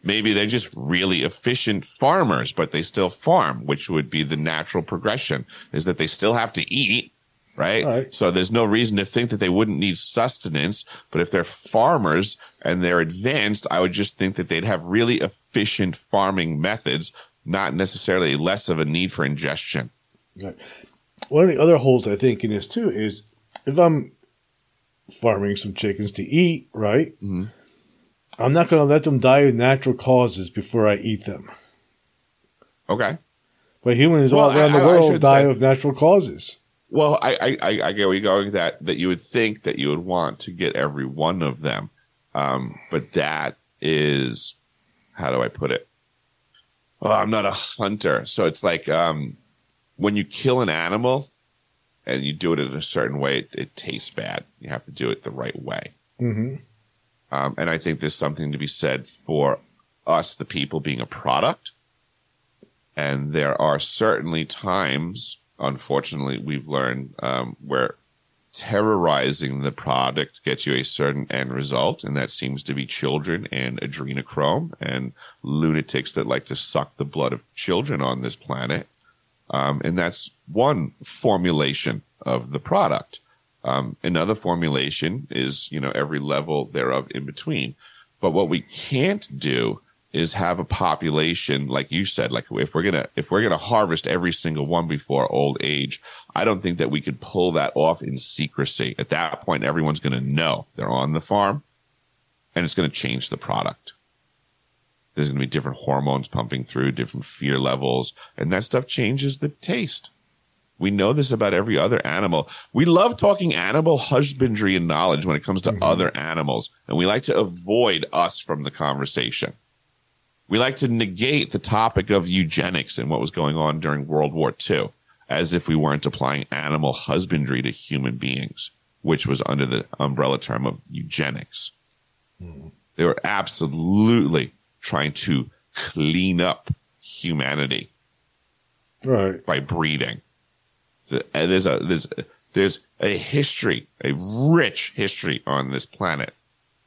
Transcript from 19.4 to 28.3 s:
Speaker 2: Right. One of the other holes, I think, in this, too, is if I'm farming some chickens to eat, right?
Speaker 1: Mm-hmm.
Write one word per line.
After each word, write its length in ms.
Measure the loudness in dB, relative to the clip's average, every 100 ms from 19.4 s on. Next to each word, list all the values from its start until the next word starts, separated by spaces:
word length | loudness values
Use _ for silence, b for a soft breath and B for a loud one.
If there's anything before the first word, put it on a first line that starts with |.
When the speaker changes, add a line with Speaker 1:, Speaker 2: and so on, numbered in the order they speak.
| -4 -4 -4 -6 -6 _ _ _ _
Speaker 2:
Right. 220 | -14 -14 -14 B B B _ _ _ 0
One 160 | 4
of 100 | 6
the 60 | 6
other 160 | 8 8
holes, 320 | 8 4 4
I 80 | 2
think, 260 | 2 2
in 60 | -2
this, 160 | -2 -4
too, 220 | -2 -2
is 360 | 0 -4 -6 _ _ _ -8 -2
if 120 | 4
I'm 340 | 6 4 -2 _ _ _ _ _ _ _ _ _ -20 0
farming 360 | 0 2 0 -2
some 180 | -6
chickens 360 | -4 -4 -2 -4
to 100 | -6
eat, 480 | 0 4 4 2 -6
right? 400 | -2 2 4 2 -4
Speaker 1:
Mm-hmm. 280 | -6 -4 -6 b b b b b b _ _